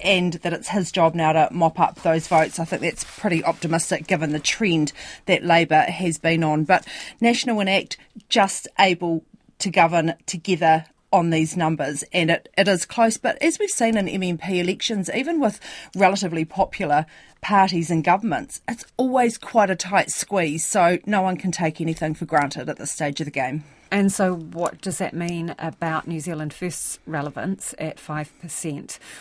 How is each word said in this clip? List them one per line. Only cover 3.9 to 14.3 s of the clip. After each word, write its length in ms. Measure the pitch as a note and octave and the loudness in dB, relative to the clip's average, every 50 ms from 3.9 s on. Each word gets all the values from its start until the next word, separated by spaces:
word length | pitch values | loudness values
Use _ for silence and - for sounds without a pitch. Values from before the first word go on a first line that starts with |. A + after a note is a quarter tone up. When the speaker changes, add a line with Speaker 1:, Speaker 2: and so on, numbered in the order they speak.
| F#3+ D3 D3+ | -4 -4 -2
Speaker 1:
given 280 | - G3 D3+ D#3+ D3 D3+ | -2 -2 0 0 -2 -4
the 60 | D3+ | -2
trend 520 | - - - - A3+ G3 E3 D#3+ D3+ C#3+ - - - - - - _ | -2 -4 -2 0 0 2 2 2 2 0 -2 -6 -14 -16 -18 -8 _
that 180 | - F#3 - - | 0 0 2 4
Labour 380 | F3 E3 E3+ E3+ D#3 D#3 D#3 - | 4 4 4 4 4 4 4 4
has 340 | - E3+ E3+ F#3 E3+ D#3+ | 2 0 -2 -2 -4 -2
been 260 | - - E3 E3 E3 E3 | 0 0 0 2 2 2
on. 220 | D#3 D3+ D#3 D#3 | 2 2 2 2
But 200 | D3 F#3 - - - - - - - - - | 4 2 2 2 -2 -14 -14 -14 -16 -4 0
National 400 | A3+ A#3+ A#3+ - - B3 A3+ G#3+ | 2 2 2 2 0 -2 -2 -2
and 80 | G3 F#3+ | 0 2
act 260 | G3 G3 - - - - - _ - - - | 2 0 0 -4 -10 -16 -18 _ -20 -20 -8
just 400 | - - A#3 G3 F#3+ - - - - - | 0 2 2 2 2 0 -4 -10 -2 2
able 460 | - G3 F#3+ F3 E3 F3+ E3+ E3 D#3+ - _ - _ _ _ _ - | 4 4 4 4 2 0 -2 -2 -2 -4 _ -18 _ _ _ _ -8
to 100 | - G3 | -6 0
govern 460 | D#3+ F#3 E3+ E3 F3 E3+ D#3 E3 - - _ | 4 4 4 6 4 2 0 0 -2 -4 _
together 580 | - - E3+ - G3 F#3 D#3 E3+ D#3 D#3 D#3+ D#3+ - _ _ _ _ - | -10 -10 -6 -2 -2 0 2 4 4 4 4 2 -4 _ _ _ _ 2
on 160 | F#3 E3+ E3+ | 2 4 4
these 260 | E3 D#3+ D#3+ D#3+ - | 2 2 2 0 0
numbers, 480 | F#3 E3 D#3+ E3 D3+ C#3+ C#3+ D3 C#3 - - | 0 0 0 0 -2 -2 -4 -4 -6 -6 -4
and 180 | - F3+ E3 D#3+ | -2 0 2 2
it, 200 | E3+ - - - _ | 2 0 -2 -2 _
it 100 | - G3 | 2 2
is 180 | G#3 F#3+ F3 - | 4 2 0 -2
close. 300 | - - - A3+ A3+ A3 | -2 0 2 2 2 2
But 260 | - - - - - | 0 -2 -4 -2 0
as 160 | - E4+ E4 | 0 0 0
we've 120 | - G#4 G4 | 0 -2 -2
seen 260 | - - A#3+ A3+ A3 | 0 0 0 2 2
in 140 | G#3+ G3 F3 | 2 0 -2
M 120 | - G3 | -2 -2
M 160 | F#3 F3+ | -2 -2